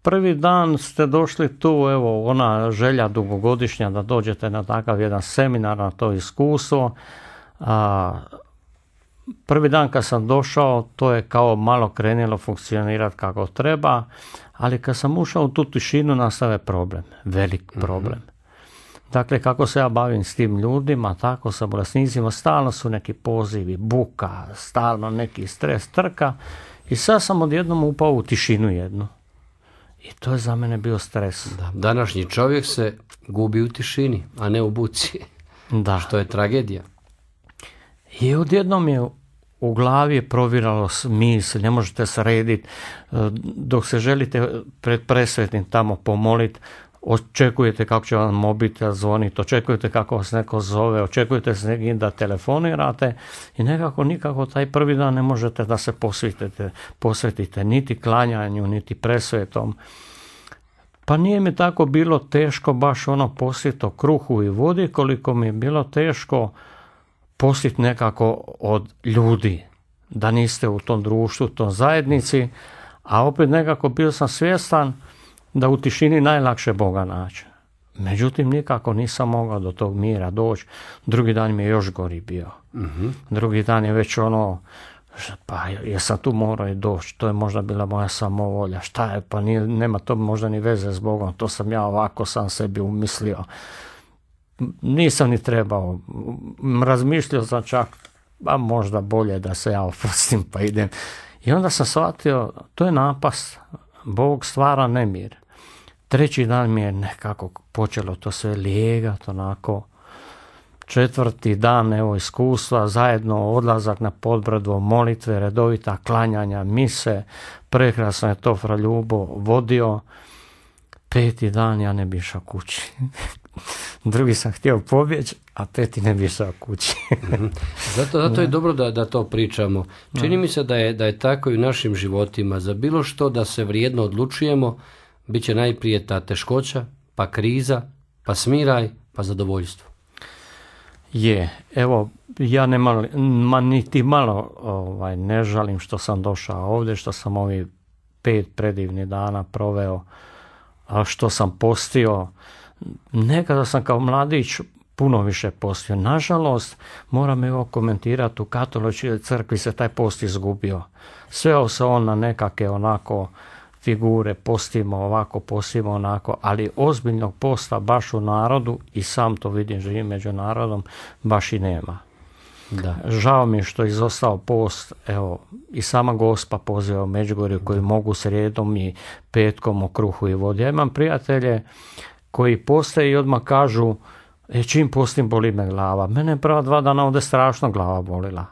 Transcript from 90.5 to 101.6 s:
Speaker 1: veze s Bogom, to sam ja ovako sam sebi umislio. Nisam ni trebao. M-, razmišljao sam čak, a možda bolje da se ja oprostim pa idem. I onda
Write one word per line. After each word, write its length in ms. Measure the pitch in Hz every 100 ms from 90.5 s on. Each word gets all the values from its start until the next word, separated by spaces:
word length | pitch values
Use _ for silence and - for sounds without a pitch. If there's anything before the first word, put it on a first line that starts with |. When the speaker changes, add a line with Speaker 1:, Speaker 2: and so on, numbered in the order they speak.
| 107
Speaker 1:
veze 320 | 110 110 101
s 80 | 95
Bogom, 340 | 107 107 98
to 140 | 92 110
sam 240 | - 104
ja 120 | 110
ovako 420 | 104 104 107 - -
sam 240 | 113 101
sebi 300 | - 104 98
umislio. 600 | 98 104 107 - 107 95 92 - - - - - _ _ _ _ _ _ 123 -
Nisam 480 | 120 139 165 - 131
ni 80 | 120
trebao. 640 | - 117 104 101 92 90 - 113 107 120 113 -
M-, 200 | 135 123
razmišljao 600 | 127 127 131 156 - 139
sam 200 | 113 120
čak, 240 | 110 127 113 - - _ _ _ 160
a 120 | 143
možda 440 | 117 117 98 104
bolje 380 | 101 110 107 95
da 140 | 98 92
se 160 | -
ja 120 | 101
oprostim 600 | 92 - 110 - - -
pa 180 | 190 98
idem. 280 | 104 104 101 - - - - - 123
I 60 |
onda 180 | 165